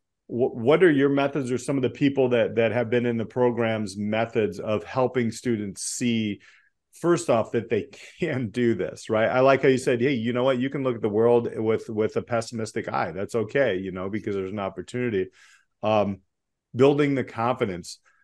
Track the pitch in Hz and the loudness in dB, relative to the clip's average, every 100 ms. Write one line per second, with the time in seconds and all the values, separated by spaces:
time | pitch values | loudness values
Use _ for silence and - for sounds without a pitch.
0 | _ _ - 120 127 123 113 165 185 143 | _ _ -8 -2 -2 0 2 6 6 6
1 | 139 139 139 151 123 123 - 139 120 - | 2 2 0 -2 -4 -4 -2 -2 -2 0
2 | 143 139 127 120 104 107 113 117 110 120 | 0 2 2 2 2 2 0 0 0 0
3 | 120 117 107 127 123 117 113 110 101 98 | 0 -2 -4 0 0 2 -2 -2 -4 -6
4 | 104 107 113 117 104 95 107 104 - 135 | -2 -2 0 0 -2 -4 -4 -4 -2 -2
5 | 123 127 113 113 123 110 104 87 - - | 0 0 -2 -4 -4 -4 -4 -10 -10 -4
6 | 123 113 107 98 - _ _ _ _ - | -2 0 -2 -6 -12 _ _ _ _ -4
7 | 170 170 - 117 107 117 110 107 - - | 0 0 2 0 2 -2 -2 -2 -4 -14
8 | - - 165 131 110 123 117 98 82 - | -16 -6 -4 -4 -4 0 2 2 -4 -8
9 | - 110 110 127 135 135 143 127 147 120 | -4 0 2 4 6 6 4 4 2 2
10 | 135 123 113 120 131 127 135 143 131 113 | 2 0 -2 0 0 0 -2 -2 -4 -2
11 | 110 104 117 120 117 113 110 110 - 107 | 0 2 4 4 2 -2 0 0 -2 -2
12 | 107 113 104 117 - 113 110 113 - 135 | -2 -2 -4 -4 -4 -8 -6 -6 -4 -4
13 | 101 85 104 117 110 139 127 92 95 92 | -4 -6 -4 -4 -2 0 0 0 -4 -6
14 | 98 107 107 98 92 104 95 92 - 123 | -6 -6 -4 -6 -6 -6 -6 -8 -10 -4
15 | 123 123 92 _ _ _ _ _ 107 107 | -2 -2 -4 _ _ _ _ _ 0 2
16 | 101 98 _ _ _ _ _ 113 139 143 | 0 -4 _ _ _ _ _ 4 4 4
17 | 143 135 - - 120 127 110 87 - - | 2 0 -4 -2 -2 0 -2 -4 -10 -18
18 | _ _ | _ _